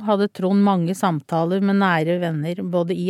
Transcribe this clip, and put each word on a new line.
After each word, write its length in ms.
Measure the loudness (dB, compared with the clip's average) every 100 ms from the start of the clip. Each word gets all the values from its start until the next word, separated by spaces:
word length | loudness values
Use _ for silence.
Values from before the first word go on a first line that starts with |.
| 2
hadde 240 | 0 0
Trond 320 | -2 0 2
mange 300 | 4 2 0 0
samtaler 640 | 0 -2 -2 -2 0 0 2
med 160 | 2
nære 380 | 2 2 0 -2
venner, 400 | -2 -4 -4 -6
både 320 | -4 -2 -2
i 140 | -2 0